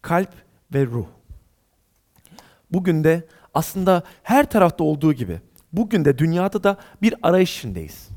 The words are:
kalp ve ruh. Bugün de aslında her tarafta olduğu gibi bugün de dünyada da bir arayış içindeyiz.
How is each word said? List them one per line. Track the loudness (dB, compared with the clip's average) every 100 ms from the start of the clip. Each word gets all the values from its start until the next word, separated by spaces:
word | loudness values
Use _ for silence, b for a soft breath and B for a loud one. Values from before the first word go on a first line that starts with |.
kalp | -2 -2 -2 -10 _ _ _
ve | -2 -2
ruh. | -4 -8 _ _ -20 _ _ _ _ _ _ _ _ b b b b b
Bugün | -2 0 2
de | 2 2 -4 b b
aslında | -6 -6 -2 2 2 B B
her | 0 2 2
tarafta | 2 2 2
olduğu | -2 0 0
gibi | 0 -4 -8 _ _ _
bugün | -4 0 2
de | 2 2
dünyada | 0 0 -2 0
da | -2 -2 B B
bir | -2 0
arayış | 2 2 2 -2
içindeyiz. | -10 -10 -12 -18 -20